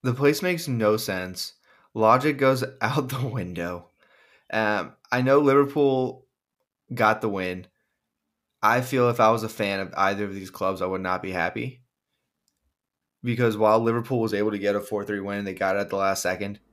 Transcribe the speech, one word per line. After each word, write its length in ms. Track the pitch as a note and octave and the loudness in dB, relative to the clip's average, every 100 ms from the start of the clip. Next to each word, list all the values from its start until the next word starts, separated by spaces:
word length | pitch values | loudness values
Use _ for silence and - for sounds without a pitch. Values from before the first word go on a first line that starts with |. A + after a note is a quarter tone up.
The 100 | C3 | -2
place 300 | B2 C#3+ D3+ | 2 2 2
makes 240 | F3+ E3+ D#3 | -2 -2 -4
no 300 | A#2+ G#2+ G#2+ | 2 2 2
sense. 560 | A2 F#2+ F#2 F2+ - _ _ _ _ A2+ | 0 -6 -6 -10 -12 _ _ _ _ 2
Logic 420 | A2 B2+ D3 C#3 | 4 6 4 2
goes 260 | C3+ C3 B2 | 2 2 -4
<laughs> 80 | - | -4
out 280 | A2 D3+ B2+ | -2 -2 -2
the 160 | C3 B2+ | -4 -4
window. 640 | A#2+ F2+ F2 F2 F2+ - _ _ _ _ _ _ | -6 -8 -6 -6 -8 -14 _ _ _ _ _ _
Um, 400 | A2 G#2+ G#2 D#2+ _ _ | -2 0 -2 -4 _ _
I 120 | B2 | 0
know 160 | B2+ C#3+ | 4 4
Liverpool 880 | C#3+ C#3 C#3+ D3+ C#3 C3 B2+ - _ _ _ _ _ _ _ | 6 4 2 2 2 2 0 -6 _ _ _ _ _ _ _
got 280 | A#2+ G#2+ A2 | 2 2 2
the 80 | A2 | -2
win. 380 | G2 F#2 F2+ F2+ _ _ _ _ _ _ _ _ _ | -2 -4 -6 -12 _ _ _ _ _ _ _ _ _
I 200 | G#2+ B2 | 2 2
feel 280 | B2 C3 A#2+ | 0 2 2
if 100 | A#2 | 6
I 100 | A2 | 4
was 120 | A2+ | 4
a 60 | G#2+ | -2
fan 300 | - G2+ G2 | -4 -4 -4
of 140 | F#2 - | -6 0
either 300 | G2 G2+ G#2 | 0 0 -6
of 80 | |
these 160 | G2 F#2+ | -8 -12
clubs, 320 | - G2 F#2 | -4 -4 -2
I 40 | F#2 | -4
would 160 | F#2+ | -4
not 200 | F#2 F#2 | -4 -4
be 100 | F#2+ | -4
happy. 520 | F2+ E2+ A2+ B2 - _ _ _ _ _ _ _ _ _ _ _ _ _ _ | -2 -2 -4 -10 -12 _ _ _ _ _ _ _ _ _ _ _ _ _ _
Because 320 | A#2+ A#2+ A#2 G#2+ | -6 0 0 4
while 240 | A2 A2 | 4 4
Liverpool 400 | A2+ A#2 A#2 B2+ | 2 -2 -2 -2
was 140 | A2+ | 0
able 180 | G2+ G#2+ | 0 -2
to 60 | G#2 | 0
get 180 | G2+ G2+ | -2 -2
a 60 | |
four 240 | - G#2+ G2+ | -4 -6 -4
three 140 | G#2 | -6
win, 260 | G2 G2+ G2 | -4 -6 -6
they 80 | |
got 220 | F#2 F#2+ G2 | -4 -2 -2
it 40 | |
at 100 | G2+ | -2
the 60 | G2 | -2
last 260 | G2 F#2+ | -2 0
second. 380 | F2+ F#2 G2+ G2+ _ | -4 -4 -6 -10 _